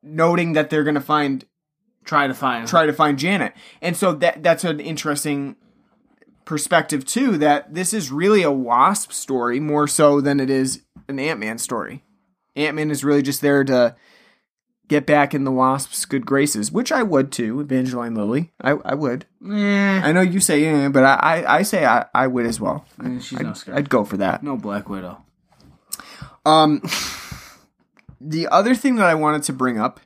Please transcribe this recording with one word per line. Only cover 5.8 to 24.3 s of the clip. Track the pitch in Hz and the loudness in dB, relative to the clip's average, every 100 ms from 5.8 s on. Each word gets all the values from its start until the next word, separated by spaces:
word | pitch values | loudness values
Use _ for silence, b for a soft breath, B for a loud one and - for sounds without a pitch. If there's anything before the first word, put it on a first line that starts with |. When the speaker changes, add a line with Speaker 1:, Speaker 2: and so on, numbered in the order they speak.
| _ _ _ _ _ _ - | _ _ _ _ _ _ -8
Speaker 1:
perspective, | 156 - 170 156 147 131 | -6 0 0 2 -4 -2
too, | 226 262 180 | -2 0 2
that | 151 147 - 151 | 2 2 -2 -8
this | 180 | -4
is | 220 147 | -4 -4
really | 139 185 208 | -2 2 4
a | 165 | 4
Wasp | 139 123 120 147 208 - | 0 0 2 4 2 -6
story | - - 131 120 123 | -10 -4 -2 0 -2
more | 151 147 147 | -2 0 0
so | - 151 143 | 4 4 4
than | 139 143 | 2 0
it | 135 | 0
is | 131 131 127 _ - - | 0 0 -4 _ -20 -12
an | 139 | -6
Ant-Man | 143 143 107 117 | -6 -4 -6 -8
story. | - 120 71 139 _ _ _ _ _ - | -6 -6 -8 -12 _ _ _ _ _ -6
Ant-Man | 151 156 151 | -4 -2 -4
is | 143 | -2
really | 139 147 | 2 2
just | 135 135 | 2 0
there | 147 143 | 2 2
to | 139 127 120 117 b b b b b _ _ _ _ | 4 4 2 0 b b b b b _ _ _ _
get | 147 135 | -2 2
back | 147 143 147 | 2 2 0
in | |
the | 139 | -2
Wasp's | 131 131 135 135 - - | 2 2 0 -4 -8 -4
good | 139 113 | -4 0
graces, | 139 147 110 104 | 0 2 0 -2
which | 151 - | -2 -2
I | - | -2
would, | 226 151 135 | 2 0 0
too, | - 113 123 | -2 -4 -4
Evangeline | 147 131 127 123 120 113 | -2 -2 -2 -4 -6 -4
Lilly. | 104 123 165 _ | -2 -2 -4 _
I, | 131 | -2
I | 147 - 143 | -2 -2 -4
would. | 147 127 - _ - | -2 -4 -10 _ -8
Speaker 2:
Eh. | 208 202 202 202 190 | -2 0 2 2 2
Speaker 1:
I | 160 | 2
know | 170 | 2
you | 185 180 | 2 0
say, | - 156 156 | 0 2 2
"Eh," | 151 139 | 2 2
but | 139 | 4
I, | 131 | 4
I, | 135 - 165 - 143 | 4 2 0 2 2
I | |
say | 214 196 143 | 2 0 2
I, | 117 - - | 2 2 0
I | 131 | 0
would | 127 117 | 0 -2
as | 107 | -2
well. | 101 147 - - 123 | -4 -6 -10 -12 -10
Speaker 2:
Eh, | 123 | -8
she's | 123 131 | -10 -8
Speaker 1:
I'd, | - | -8
Speaker 2:
no | |
scared. | 113 - 135 | -8 -8 -6
Speaker 1:
I'd | 143 | 0
go | 123 | 0
for | 104 98 | 0 -2
that. | 95 | -2